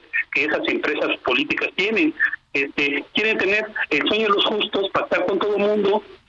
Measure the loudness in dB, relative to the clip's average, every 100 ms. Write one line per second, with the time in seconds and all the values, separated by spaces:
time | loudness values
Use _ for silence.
0 | -6 -6 -4 -2 -2 -2 -2 -2 -2 -2
1 | -2 -2 -2 -2 0 -2 -4 -2 -2 2
2 | 0 2 -2 -2 _ -4 -4 -2 -2 -2
3 | -4 -2 0 0 2 0 -2 -6 -2 0
4 | 2 0 2 2 2 0 -2 -2 0 -2
5 | 0 0 0 0 0 2 2 4 2 2
6 | -2 -20